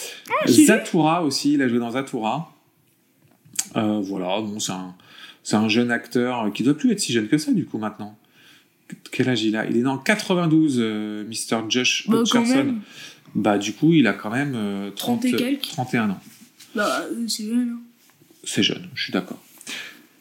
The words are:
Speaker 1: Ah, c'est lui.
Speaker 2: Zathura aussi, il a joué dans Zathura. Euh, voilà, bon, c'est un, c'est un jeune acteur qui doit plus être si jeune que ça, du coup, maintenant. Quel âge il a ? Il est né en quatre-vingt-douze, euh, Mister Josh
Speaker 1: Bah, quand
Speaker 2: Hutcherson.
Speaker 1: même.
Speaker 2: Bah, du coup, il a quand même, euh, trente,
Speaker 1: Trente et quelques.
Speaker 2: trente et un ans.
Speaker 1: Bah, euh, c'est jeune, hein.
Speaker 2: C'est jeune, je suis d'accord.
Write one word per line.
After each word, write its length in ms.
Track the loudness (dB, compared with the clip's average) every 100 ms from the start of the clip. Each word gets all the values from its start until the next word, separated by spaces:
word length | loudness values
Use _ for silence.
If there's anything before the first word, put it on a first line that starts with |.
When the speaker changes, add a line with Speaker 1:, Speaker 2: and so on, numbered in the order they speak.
| -12 -14 -4
Speaker 1:
Ah, 20 | 0 4
c'est 60 |
lui. 140 | 8 8
Speaker 2:
Zathura 560 | 6 4 2 4 2
aussi, 300 | 0 0 2
il 80 | 2
a 60 | 2
joué 100 | 0
dans 120 | -2
Zathura. 640 | -4 -6 -4 -2 -4 -6 _ _ _ _ _ _ _ _ _ -16 -10 -8 -2
Euh, 240 | -2 -2
voilà, 400 | -4 -4 -4 -4
bon, 180 | -4 -6
c'est 120 | -8
un, 220 | -8 -10 -16 -20 -20 -20 -18
c'est 140 | -2 0
un 120 | 2
jeune 220 | 2 2
acteur 640 | 0 -2 -2 0 0 -2
qui 100 | 0
doit 140 | 0 2
plus 160 | 2
être 80 | 2
si 120 | 0
jeune 160 | 0 2
que 100 | 0
ça, 140 | 2
du 120 | 0
coup, 140 | 0 -4
maintenant. 380 | -6 -8 -14 -16 _ _ -20 -20 _ _ -18 -18 -8
Quel 180 | -2 0
âge 120 | 0
il 140 | 0 -2
a ? 80 | 0
Il 100 | 0
est 20 |
né 60 | 0
en 100 | 0
quatre-vingt-douze, 800 | 0 0 0 0 4 4 4 2
euh, 460 | 0 -2 -6 -6 -8
Mister 320 | -8 -4 -2 0
Josh 340 | 0 0 0 2
Speaker 1:
Bah, 100 | 2 4
quand 120 | 2
Speaker 2:
Hutcherson. 120 | 4 2
Speaker 1:
même. 240 | 2 -2 -6 -16 -18 -20 -8
Speaker 2:
Bah, 220 | -2 2 2
du 160 | 0
coup, 200 | 2 6
il 140 | 6 6
a 60 |
quand 180 | 2 -2
même, 220 | -2 -2
euh, 360 | -2 -2 -4 -6
trente, 320 | -6 -2 -2
Speaker 1:
Trente 100 | 0
et 40 | 0
quelques. 260 | 0 -2
Speaker 2:
trente 320 | -4 -6 -2
et 20 | 0
un 120 | 0
ans. 100 | -2 -8 -20 -20 -20 -10
Speaker 1:
Bah, 320 | -4 -2 -2 -4
euh, 160 | -6 -6
c'est 200 | -6 -2
jeune, 240 | -2 -2 -6
hein. 40 | -14 _ _ _ _ _
Speaker 2:
C'est 180 | -6 0
jeune, 260 | 0 -2 -10
je 100 | -10
suis 80 | -4
d'accord. 300 | -4 -4 -10 -18 -20 -14 -14 -14 -18 -20 _